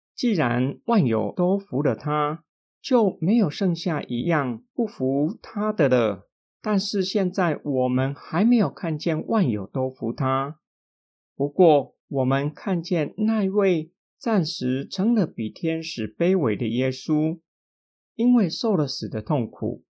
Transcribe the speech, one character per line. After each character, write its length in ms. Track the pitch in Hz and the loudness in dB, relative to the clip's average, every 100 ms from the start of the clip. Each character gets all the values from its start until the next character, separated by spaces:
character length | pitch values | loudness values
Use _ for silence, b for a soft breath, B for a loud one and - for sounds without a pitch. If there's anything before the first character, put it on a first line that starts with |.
| _ | _
既 160 | - 240 | -4 0
然 480 | 196 127 120 127 - | 2 2 2 0 -4
万 200 | - 226 | 0 2
有 280 | 135 110 104 - | 4 2 0 0
都 220 | 180 196 | 0 0
服 240 | 196 127 | -2 -2
了 140 | 147 113 | 0 -2
他， 480 | 147 151 147 156 - _ _ _ | -2 -2 -2 -4 -10 _ _ _
就 380 | - 254 208 - | 0 2 2 0
没 140 | 160 | 2
有 160 | 233 180 | 2 2
剩 240 | - 196 | 0 -2
下 260 | 165 185 156 | 0 -2 -4
一 220 | - 120 | -4 -4
样 400 | 156 160 131 113 - | 0 0 0 -6 -8
不 140 | - 220 | -4 -4
服 500 | - 131 135 151 - | -2 -2 0 0 -2
他 300 | - - 214 | -10 -4 -2
的 160 | 214 143 | 2 2
了。 400 | 123 113 98 - _ _ _ | 4 2 -2 -10 _ _ _
但 160 | 214 202 | -2 -2
是 240 | 196 208 | 0 -4
现 300 | 180 214 185 | -2 -2 -2
在 280 | 180 175 147 | 0 -2 -2
我 240 | 151 131 127 | -2 0 0
们 260 | 127 135 | 2 0
还 300 | 143 - 160 | -4 -6 0
没 120 | 220 247 | 4 4
有 140 | 160 | 2
看 260 | - 175 151 | -2 -6 -4
见 300 | 170 156 - | -2 -2 -2
万 220 | 226 160 | 0 2
有 160 | 104 95 | 0 -4
都 240 | 139 131 | -4 -4
服 220 | 131 117 | -4 -8
他。 480 | 123 135 131 139 151 _ _ _ _ _ _ _ | -4 -2 -2 -4 -10 _ _ _ _ _ _ _
不 140 | - 143 | -6 -4
过 480 | 147 175 147 127 _ _ | 4 6 6 2 _ _
我 180 | 139 | -2
们 240 | 127 135 143 | 0 0 -2
看 260 | 147 - 180 | -6 -4 -4
见 320 | 165 170 151 - | -2 -2 -2 -2
那 280 | 214 220 196 | -2 0 0
位 400 | 196 196 175 156 _ _ _ | 2 2 2 -2 _ _ _
暂 300 | - 214 156 | 0 0 0
时 400 | - 127 131 190 | -2 -2 -2 -4
成 300 | - 202 233 | -2 0 2
了 100 | 175 | 0
比 240 | - 110 | -2 -8
天 320 | - 165 160 | -4 -4 -4
使 260 | 156 - 107 | -6 -6 -8
卑 260 | - 170 190 | -2 0 2
微 180 | 135 107 | 2 0
的 120 | 120 | -2
耶 240 | 117 131 | 0 -2
稣， 480 | 127 - 151 156 165 _ _ _ _ _ _ _ | -4 -2 0 0 -4 _ _ _ _ _ _ _
因 200 | - 240 | -2 4
为 160 | 247 180 | 4 4
受 240 | - 233 | 0 0
了 140 | 190 143 | 0 0
死 200 | - 107 | -4 -6
的 140 | 110 | -6
痛 260 | 107 147 113 | -2 -2 -2
苦， 360 | - 104 - _ | -4 -6 -6 _